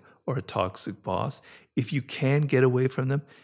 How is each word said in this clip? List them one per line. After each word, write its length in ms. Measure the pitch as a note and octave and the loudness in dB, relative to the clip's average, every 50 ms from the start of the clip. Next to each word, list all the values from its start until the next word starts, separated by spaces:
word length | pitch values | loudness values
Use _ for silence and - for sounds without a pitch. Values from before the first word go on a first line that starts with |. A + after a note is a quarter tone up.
| - - - _ _ | -12 -20 -20 _ _
or 120 | - B2+ C3 | -4 -4 -4
a 40 | |
toxic 640 | - - - G2+ F#2 F#2+ - - - G#2+ G2 - - | -4 -4 -2 -2 -2 -2 -4 -6 -8 -8 -10 -10 -6
boss, 380 | - F#2+ F#2+ A2 D3 - - - - - - - _ _ | -4 -4 -2 -2 -4 -6 -8 -12 -18 -20 -20 -20 _ _
if 180 | - B2 - - | -4 -2 -2 -2
you 80 | C#3 | -4
can 400 | A#2+ - - - C#3+ C3 C#3 D3 | -4 -6 -4 -2 0 2 2 2
get 220 | D3+ C#3 C#3 B2+ C3 | 2 2 4 4 4
away 240 | C3 B2 B2+ C3 B2+ | 4 4 4 2 0
from 200 | - - C3 C3 | 0 -2 -2 0
them, 140 | C#3 C#3+ - - - - | 0 -2 -4 -6 -12 -20